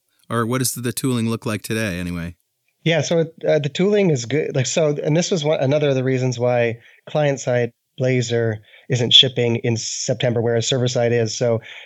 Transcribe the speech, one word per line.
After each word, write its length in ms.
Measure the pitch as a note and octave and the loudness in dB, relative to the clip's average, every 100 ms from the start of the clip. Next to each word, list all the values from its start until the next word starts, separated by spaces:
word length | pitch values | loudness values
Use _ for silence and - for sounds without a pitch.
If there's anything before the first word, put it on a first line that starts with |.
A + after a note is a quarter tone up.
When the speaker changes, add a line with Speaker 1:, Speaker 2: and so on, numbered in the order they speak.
| _ _ _ | _ _ _
Speaker 1:
Or 180 | A#2 A2+ | -2 0
what 120 | B2+ | 0
does 160 | B2 | -2
the 180 | - A#2+ | -2 -6
tooling 360 | - C3+ B2 A2+ | -2 -2 0 0
look 160 | A2+ | -2
like 180 | A#2 G#2 | -4 -6
today 360 | - A2 A2 F2+ | -4 -4 -2 -4
anyway? 380 | F2 F2 E2+ - _ _ _ _ | -6 -6 -8 -12 _ _ _ _
Speaker 2:
Yeah, 200 | D#3+ D#3+ | -2 0
so 160 | - E3+ | 0 0
it, 160 | D3+ - - | -2 -4 0
uh, 120 | D#3 | 0
the 100 | C#3+ | 0
tooling 420 | - F#3+ G#3 G3 | 0 2 2 2
is 140 | C#3 | 0
good. 300 | A#2 C#3+ D#3 C#3 | -2 -4 -2 -2
Like, 80 | |
so, 320 | B2 - D#3 D3 | -2 0 0 0
and 100 | - | 0
this 160 | D#3 F3 | 0 0
was 140 | F#3+ | 0
one, 160 | D3 D#3 | 0 0
another 300 | C3 D3+ D3 | 2 2 2
of 40 | C3 | 0
the 80 | |
reasons 340 | C3 C3 B2+ A#2 | 0 0 0 0
why 400 | B2 B2 A#2 A#2 - - - | 0 2 0 -2 -12 -20 -6
client-side 680 | D3+ D3 C3+ - B2 A#2+ - _ - | 0 0 0 0 0 0 -4 _ -2
Blazor 560 | B2+ B2+ A2+ A#2 A2+ G#2+ - - - | 0 2 2 0 0 -2 -8 -20 -4
isn't 240 | B2+ A#2 | -2 4
shipping 440 | - C3+ B2 A#2+ A2+ | 4 4 2 0 0
in 200 | B2 A2+ | 0 -2
September, 640 | - - - A#2+ B2 A#2 | -4 -6 -4 -2 0 0
whereas 260 | A#2 A#2 - | 0 0 0
server-side 460 | C3+ B2 B2 A#2+ | 0 0 2 2
is. 240 | A#2+ A2 - | 2 0 0
So 240 | B2 A2+ - - | 0 0 -2 -16